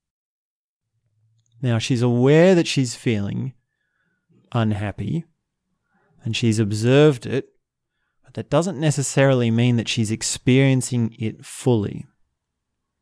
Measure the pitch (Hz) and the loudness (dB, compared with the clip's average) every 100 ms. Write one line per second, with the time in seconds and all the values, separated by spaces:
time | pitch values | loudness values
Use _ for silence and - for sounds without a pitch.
0 | _ _ _ _ _ _ _ _ _ _ | _ _ _ _ _ _ _ _ _ _
1 | _ _ _ _ _ _ 127 113 - 123 | _ _ _ _ _ _ -2 -2 0 0
2 | 123 120 131 151 180 180 160 - 123 - | 2 2 4 6 6 4 2 -2 -4 -4
3 | 127 107 101 - 131 - _ _ _ _ | -4 -4 -4 -6 -8 -12 _ _ _ _
4 | _ _ _ _ _ 120 110 104 104 - | _ _ _ _ _ -2 -2 -2 -6 -8
5 | 101 156 - _ _ _ _ _ _ _ | -6 -6 -8 _ _ _ _ _ _ _
6 | _ _ 113 113 117 107 107 107 117 139 | _ _ -8 -2 0 0 -2 -2 2 4
7 | 151 127 110 123 - _ _ _ _ _ | 4 2 -4 -8 -8 _ _ _ _ _
8 | _ _ _ - - 151 175 131 156 143 | _ _ _ -14 -4 -2 -2 -2 -2 -2
9 | 131 - 139 131 117 113 123 117 101 - | -2 0 2 2 2 2 2 0 -2 -4
10 | 107 110 - - - 127 135 131 - 123 | -2 -4 -6 -4 2 4 4 2 -2 -2
11 | 113 - 110 107 - - 135 117 101 - | -4 -4 -10 -10 -14 -6 0 0 -2 -8
12 | - _ _ _ _ _ _ _ _ _ | -16 _ _ _ _ _ _ _ _ _